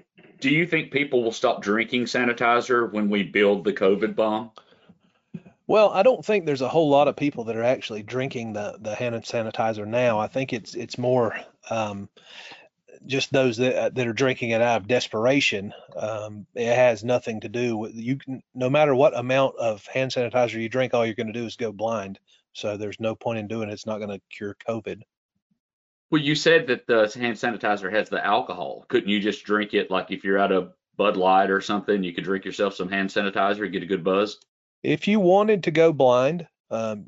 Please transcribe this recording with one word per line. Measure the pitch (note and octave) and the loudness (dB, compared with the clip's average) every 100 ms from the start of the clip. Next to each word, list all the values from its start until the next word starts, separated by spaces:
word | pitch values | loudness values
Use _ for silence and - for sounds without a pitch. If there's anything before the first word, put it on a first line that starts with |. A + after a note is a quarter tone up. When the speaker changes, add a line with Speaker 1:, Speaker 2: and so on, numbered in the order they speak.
| _ _ - - | _ _ -20 -6
Speaker 1:
Do | C3+ | 0
you | D#3 E3+ | 0 0
think | D#3+ C3 | -2 -2
people | C3+ C#3+ B2+ | -4 0 0
will | A2+ | 0
stop | - A#2+ A2 | 0 -2 0
drinking | G2+ A2 A2 B2 A#2 | 0 -2 0 -2 -2
sanitizer | B2 A#2+ A#2 A#2+ A#2+ A#2+ A#2+ A2+ | -2 0 2 2 2 2 0 0
when | G#2+ G2+ | -2 0
we | G#2 | 0
build | E2 G2+ G2+ G2 | 0 4 4 4
the | G#2 | 0
covid | F#2+ G2 G2+ G#2+ G#2 | 2 2 2 0 0
bomb? | A2 G#2+ A#2 - - _ _ _ _ _ _ - - _ - | 0 -2 -6 -16 -20 _ _ _ _ _ _ -18 -18 _ 0
Speaker 2:
Well, | G3+ G3+ | 4 6
I | F#3 | 6
don't | A#3+ B3 | 4 2
think | D#3 G#3+ D#3+ | 0 0 0
there's | C3+ | -2
a | B2 | 0
whole | D3 D3+ | 2 6
lot | C#3 C#3+ | 6 4
of | - | 2
people | C#3+ - | -2 -4
that | A2+ A2 | -6 -2
are | |
actually | A#2+ C3 - G#2+ | 0 0 -4 -10
drinking | G#2 B2+ C3 B2+ A2+ | -6 -6 -4 -6 -8
the, | G#2 G2+ - | -8 -8 -10
the | G#2+ G#2 | -8 -6
hand | B2 A2+ | -4 -6
sanitizer | - A#2+ A2 - A2+ G#2+ G#2+ | -6 -6 -4 -2 -2 -2 -2
now. | A#2 B2 G#2+ | 0 2 2
I | G#2 | -2
think | C3 C3 | -4 -4
it's, | A#2 F2+ A#2 | -6 -8 -12
it's | A2+ - | -10 -4
more, | B2 B2+ A2 - - _ - | 0 2 2 -2 -12 _ -6
um, | A2+ G#2+ G2+ G2 _ - - - - - _ _ - - | -4 -4 -6 -12 _ -20 -20 -20 -20 -20 _ _ -20 -6
just | C3+ - | -4 0
those | C3+ C3 A2+ | 2 2 2
that, | B2+ - | 0 0
uh, | A2 | -2
that | B2+ A#2+ | -2 -2
are | |
drinking | A2 C3+ B2+ A#2+ | 0 0 0 0
it | A2+ | 2
out | A#2+ A2+ | 2 0
of | G2+ | 0
desperation. | A#2+ - A2 A#2+ C#3 C3+ G2+ G2+ - - - | 0 0 0 2 4 2 -2 -6 -14 -16 -8
Um, | G#2+ G#2+ G#2+ G#2 F#2 - | -6 -6 -10 -12 -12 -4
it | A#2 | 0
has | B2 B2+ A2 | 4 4 2
nothing | A#2 B2 B2 A2 | 0 -2 -2 -8
to | A2+ | -6
do | A#2 B2 A2 | -4 -2 -2
with, | A2 A2+ | -6 -6
you | A#2 C#3 | -6 -6
can, | - C3 - B2+ | -6 -12 -12 -4
no | B2+ | 0
matter | D3 D3+ B2+ | 4 4 6
what | D3 A#2+ | 4 2
amount | B2 C3+ C3+ - | 0 2 0 0
of | A#2 G#2 - | -4 -4 -6
hand | C3 C3 | -4 -2
sanitizer | B2+ A#2 B2+ A#2+ A2+ | -2 0 0 0 -2
you | A2+ | -4
drink, | B2+ B2 | -2 0
all | A#2+ A#2 | 0 0
you're | G#2+ | -2
gonna | A2 | -6
do | A#2 A2 | -6 -8
is | - | -6
go | A2+ | -8
blind. | G2+ A2+ A2+ G2 F#2+ _ _ _ | -4 -4 -4 -6 -12 _ _ _
So | - G#2+ G#2 | -10 -6 -6
there's | G#2 F#2+ | -8 -6
no | A2+ | -6
point | A2 B2 A2+ | -4 -6 -6
in | G#2 | -6
doing | A2+ G#2 | -6 -6
it. | |
It's | G#2 A2 | -8 -8
not | G#2+ | -8
gonna | G#2 G2 _ | -8 -10 _
cure | - G#2 - - | -12 -12 -10 -8
covid. | A2+ G2+ F#2+ - _ _ _ _ _ _ _ _ _ - | -6 -6 -12 -14 _ _ _ _ _ _ _ _ _ -2
Speaker 1:
Well, | D#3 | 0
you | C#3+ | 0
said | D3+ E3 C3+ B2+ | 2 4 4 4
that | A#2 - | -2 2
the | A#2 G#2+ B2 | 4 2 0
hand | A#2+ G#2 | -6 -2
sanitizer | A#2+ G2+ G#2+ G2+ F#2+ | -4 -2 -2 -2 -2
has | G#2 - | -2 -2
the | F#2+ G2 | -2 0
alcohol. | A2 B2+ F2 C2+ - - | 0 -2 -6 -8 -10 -2
Couldn't | A#2+ G2 | 0 2
you | G#2 | 0
just | G#2 G2 | 0 -2
drink | - G#2 G2+ | -2 -2 0
it? | G2+ F#2 | -2 0
Like, | F#2 - | -2 -4
if | F#2+ | -6
you're | G2 G2 | 0 2
out | G2 | 2
of | F#2 F2+ _ _ - | 2 -2 _ _ 0
Bud | G2+ G2+ | 0 2
Light | F#2 F#2+ F#2+ | 4 4 4
or | F#2+ | 2
something, | - G#2 G2 G#2 F#2 | 0 -2 0 0 -2
you | |
could | E2+ | -4
drink | E2 F#2+ F#2+ | -4 -4 -4
yourself | F#2+ G2+ | -2 -2
some | - F#2 | -2 -4
hand | G2 F#2+ | -2 -2
sanitizer | G#2+ G2+ G2+ G2 G#2 | -2 -2 0 0 0
and | G2 | -4
get | F2+ | -4
a | F2 | -4
good | F#2 F2+ | -2 0
buzz. | F#2+ G#2 - _ _ _ _ | 0 0 -4 _ _ _ _
Speaker 2:
If | C3 D3+ G3+ | -2 -2 2
you | G#3+ | 4
wanted | F3 G3 G#3+ G#3 | 6 6 4 2
to | E3 | 2
go | D#3 E3 | 4 4
blind, | C#3+ C3 B2 C3+ E3+ D#3+ _ - | 6 4 6 2 -2 -10 _ -8
um, | A2+ A2 G#2 | -6 -4 -8